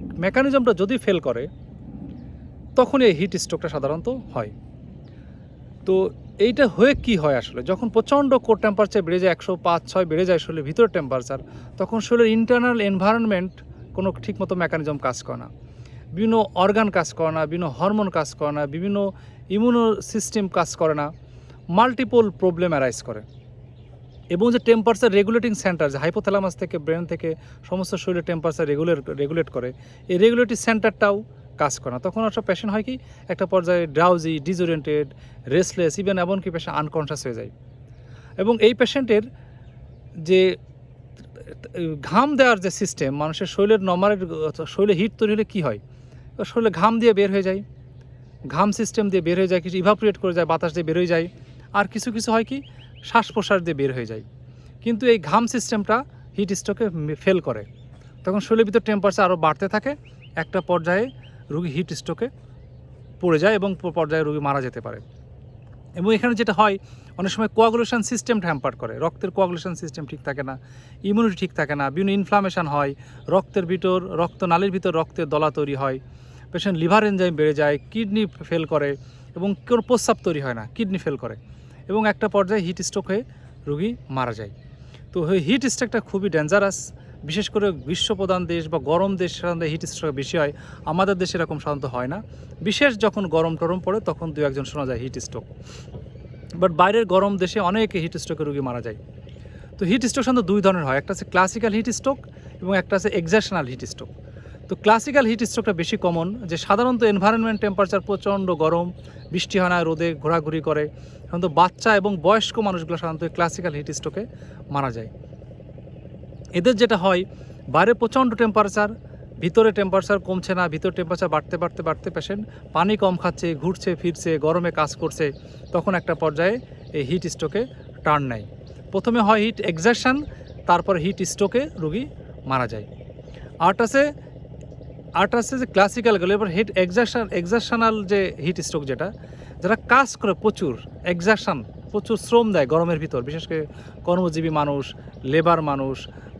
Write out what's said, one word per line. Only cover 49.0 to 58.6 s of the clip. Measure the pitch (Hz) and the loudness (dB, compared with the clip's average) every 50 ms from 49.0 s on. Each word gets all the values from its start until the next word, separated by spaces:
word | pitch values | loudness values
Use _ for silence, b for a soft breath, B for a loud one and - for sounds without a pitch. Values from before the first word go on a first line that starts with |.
| 208 202 | 0 2
দিয়ে | 185 190 | 2 0
বের | 170 165 175 180 | 2 2 2 2
হয়ে | 190 180 | 2 2
যায়, | 185 180 | 2 0
কিছু | 160 180 170 185 | 0 -2 -2 0
ইভাপোরেট | 175 196 214 208 220 214 196 - | 4 4 4 4 4 0 0 2
করে | - 190 170 | 0 0 2
যায়, | 175 170 | 2 2
বাতাস | 160 165 156 - 175 151 | 2 2 0 0 -2 -2
দিয়ে | 175 165 | -2 -2
বের | 156 160 175 | 0 0 0
হয়ে | 180 170 | 2 2
যায়, | 170 165 165 180 - B B B B B B B B | 2 0 0 -2 -6 B B B B B B B B
আর | 202 208 202 | 0 0 0
কিছু | - 214 - 254 | -2 -6 -6 -4
কিছু | 214 226 220 - | -4 -4 -2 0
হয় | 220 226 226 | 2 2 0
কি, | - 262 277 285 - B B B B B B - | 0 -6 -10 -10 -12 B B B B B B -6
শ্বাস | - - 233 220 - | 0 2 2 2 2
প্রশ্বাস | - 220 190 - 208 190 | -2 -4 0 2 2 2
দিয়ে | 170 165 165 | 2 0 -2
বের | 135 139 135 127 | 0 0 0 0
হয়ে | 127 117 | -2 -6
যায়। | 107 113 107 104 - - - - B B B B B B B - | -8 -8 -12 -14 -16 -20 -20 -20 B B B B B B B -2
কিন্তু | 226 233 208 254 | -2 -2 2 4
এই | 247 233 220 | 4 4 4
ঘাম | 160 - 151 220 233 233 | 4 2 2 4 4 2
সিস্টেমটা | - 247 - - - 214 202 - 214 240 285 - B B B B B - | -2 -2 -2 -2 -2 -2 0 2 0 0 0 -4 B B B B B -4
হিট | 208 175 196 | -2 -2 -2
স্ট্রোকে | - - - 202 - 233 208 160 165 151 147 151 | -4 -4 -4 -2 -2 -2 -2 -2 -4 -4 -4 -4
ফেল | - - 196 190 180 | -2 2 2 2 2
করে। | 156 143 120 107 101 - - - - - - B B B B B - | 2 -2 -6 -6 -8 -14 -16 -20 -20 -20 -20 B B B B B -4
তখন | 185 190 202 | -2 -2 -2
শরীরের | 185 - 226 226 | 0 2 4 4